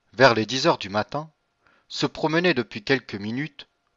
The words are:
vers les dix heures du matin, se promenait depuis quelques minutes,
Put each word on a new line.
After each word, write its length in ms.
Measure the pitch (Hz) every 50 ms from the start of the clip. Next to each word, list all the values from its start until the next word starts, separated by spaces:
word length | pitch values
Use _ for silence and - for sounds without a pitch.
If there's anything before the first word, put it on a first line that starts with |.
| _ _ -
vers 200 | 104 135 131 117
les 120 | 110 107
dix 200 | 104 127 131 139
heures 140 | 170 139 -
du 100 | - 95
matin, 400 | 101 107 104 - - 143 156 160 _ _ _ _ _ _ _ _ _ _ _ -
se 160 | - - 151
promenait 480 | 135 - - - 151 156 170 180 180 151
depuis 320 | 123 110 - - 113 -
quelques 300 | - 135 127 - - 117
minutes, 520 | 98 101 107 117 131 151 160 _ - - _ _ _ _ _ _